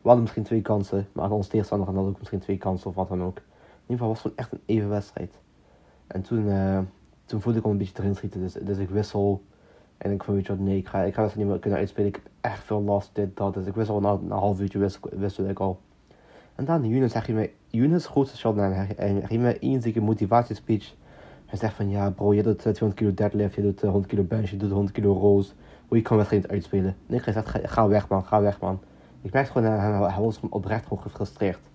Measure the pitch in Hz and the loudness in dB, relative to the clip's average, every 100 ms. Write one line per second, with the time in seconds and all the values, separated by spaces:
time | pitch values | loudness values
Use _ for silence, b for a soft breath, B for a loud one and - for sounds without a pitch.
0 | - 120 113 - 104 110 101 104 98 98 | 8 6 6 -2 -2 -2 2 -2 0 -4
1 | 98 - 98 107 95 110 101 104 95 95 | -4 -4 -2 -2 0 -2 0 -2 0 0
2 | 98 95 - 95 - 95 98 92 - 92 | -2 -4 -6 -8 -4 -4 -2 -4 -6 -6
3 | 92 92 90 - b b b b _ 123 | -4 -2 -4 -8 b b b b _ -2
4 | 117 110 - - 117 101 - 110 104 104 | -2 -2 -6 -8 -10 -10 -2 0 0 -4
5 | 101 - 90 - _ b b b b b | -4 -10 -10 -12 _ b b b b b
6 | b 92 92 117 104 98 95 95 92 - | b -8 -4 -2 0 2 2 0 -2 -8
7 | - _ _ 113 120 113 107 101 95 - | -20 _ _ -4 0 0 2 0 -2 -4
8 | 98 98 98 95 92 - 95 98 92 98 | -2 -2 -6 -6 -6 -6 -4 -4 0 0
9 | 101 104 101 98 - b b b b _ | 0 2 2 0 -6 b b b b _
10 | - 98 - 101 95 98 95 98 92 98 | -4 -4 0 -2 0 -2 0 0 0 -2
11 | 92 101 107 107 101 95 104 95 98 - | 0 0 -2 0 -2 -2 0 0 -2 0
12 | 101 - - _ - 101 - 104 104 101 | -2 -2 -16 _ -6 -6 -4 -2 2 0
13 | - - 101 92 98 92 92 98 110 104 | 0 -4 -4 -2 -4 -2 -6 -4 -2 0
14 | 101 98 87 101 101 95 98 101 98 - | 2 0 -2 0 0 0 -2 0 -2 -2
15 | - 95 101 - 95 95 95 92 _ _ | -10 -6 -6 -2 -4 -2 -2 -4 _ _
16 | B B B B B - 135 165 113 123 | B B B B B -6 0 0 2 2
17 | 127 113 110 110 107 - _ 113 135 175 | 2 0 -2 -2 -2 -6 _ 0 2 2
18 | - - 135 - 117 104 98 95 98 104 | 0 0 0 0 -2 0 0 0 -4 -2
19 | 101 101 - 113 123 - 131 135 117 110 | 0 0 0 2 2 2 0 0 0 0
20 | 107 110 - 117 117 104 - 110 - - | 0 0 4 2 2 -6 -2 -2 -2 -20
21 | B B B B B 101 110 - 101 101 | B B B B B -4 -4 -2 -2 0
22 | 101 92 101 104 104 107 113 101 107 98 | -2 0 4 4 4 2 0 0 0 2
23 | 107 95 104 104 101 98 101 95 104 98 | 0 2 0 2 0 2 0 0 0 0
24 | 92 101 90 110 101 101 101 98 101 - | 0 0 0 0 -2 -2 -2 0 0 2
25 | 101 95 101 101 98 - B B B 117 | 2 6 6 6 4 -8 B B B 0
26 | 110 110 104 104 92 98 - 98 95 95 | 4 2 4 2 0 -4 -2 0 0 -2
27 | - 123 - 104 107 - - - 107 104 | -4 -2 0 -2 -2 -4 -2 2 4 4
28 | 101 98 92 107 101 98 95 95 B B | 2 -2 2 4 4 0 -4 -4 B B
29 | B B - 135 131 - 113 107 101 101 | B B -2 0 0 2 2 2 2 2
30 | 98 95 113 107 113 104 98 110 - 101 | 0 2 -2 -2 -6 -6 -4 -4 -4 -8
31 | - - 98 - 98 90 - | -8 -8 -8 -2 -2 -2 -12